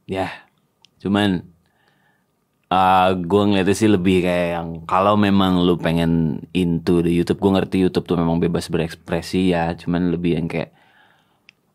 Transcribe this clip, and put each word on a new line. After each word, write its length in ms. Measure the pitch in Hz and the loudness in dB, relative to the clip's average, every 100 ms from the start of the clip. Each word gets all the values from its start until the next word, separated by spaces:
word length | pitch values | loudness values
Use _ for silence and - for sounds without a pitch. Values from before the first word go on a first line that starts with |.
Ya, 280 | - 92 92 - - _ _ _ _ _ | -12 -8 -8 -10 -20 _ _ _ _ _
cuman, 480 | 92 101 101 90 - _ _ _ _ _ _ _ _ _ _ _ - | -2 0 0 -2 -6 _ _ _ _ _ _ _ _ _ _ _ -4
eh, 420 | 90 92 92 92 | 0 4 4 4
gue 280 | 95 85 101 | 0 0 2
ngeliatnya 320 | 101 98 92 98 | 2 2 2 2
sih 100 | 110 | 2
lebih 360 | 101 90 92 | 2 2 2
kayak 260 | 87 87 87 | 2 0 -2
yang 160 | 85 85 82 | -4 -8 -10
kalau 320 | 82 92 98 | -4 0 2
memang 460 | 104 101 98 95 90 | 4 4 4 4 2
lu 160 | 90 85 | 2 2
pengen 680 | 82 82 82 82 80 - - | 0 0 2 0 0 -4 -6
into 480 | 90 87 82 82 87 | -4 -2 -2 0 0
the 120 | 85 | 2
YouTube, 260 | 87 85 90 | 0 0 0
gue 140 | 98 | 0
ngerti 240 | 95 90 95 | 0 0 0
YouTube 240 | 92 87 | 0 0
tuh 120 | - 87 | -2 -2
memang 220 | 85 82 | 0 0
bebas 280 | 87 85 - | -2 -2 -4
berekspresi 800 | 85 82 - - 87 80 92 92 | -4 -4 -8 -8 -6 -4 -2 0
ya, 220 | 85 85 | 0 -2
cuman 380 | 85 - 87 90 | -6 -4 -2 -2
lebih 240 | 85 87 | -2 -2
yang 120 | 80 82 | -2 -4
kayak 280 | 80 - _ _ _ _ _ _ _ _ _ _ | -6 -8 _ _ _ _ _ _ _ _ _ _